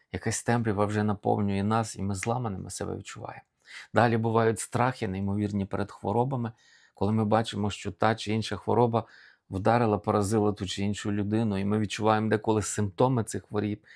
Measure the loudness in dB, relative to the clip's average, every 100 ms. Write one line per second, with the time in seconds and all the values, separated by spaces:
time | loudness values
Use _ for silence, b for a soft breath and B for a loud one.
0 | b -6 -4 -4 0 0 2 0 0 2
1 | 0 0 0 0 2 0 2 0 -2 -4
2 | -6 -4 -2 -4 -4 -8 -10 -8 -6 -8
3 | -10 -14 -14 -14 _ _ B B B 2
4 | 4 4 2 2 2 0 -4 0 0 0
5 | -4 -4 -2 -2 -2 -2 -2 -4 -6 -6
6 | -2 0 0 -2 -6 -8 b b b -2
7 | 0 2 4 2 2 -2 -4 -4 -8 0
8 | 0 0 -2 -2 -2 -6 0 4 4 2
9 | -4 B B B -10 -2 2 4 4 2
10 | 2 2 4 2 2 0 -4 -4 -4 -2
11 | -4 -2 0 0 0 0 0 0 -2 0
12 | 2 2 2 0 2 0 0 -2 -4 2
13 | 2 2 -2 -6 -6 -4 -2 -4 B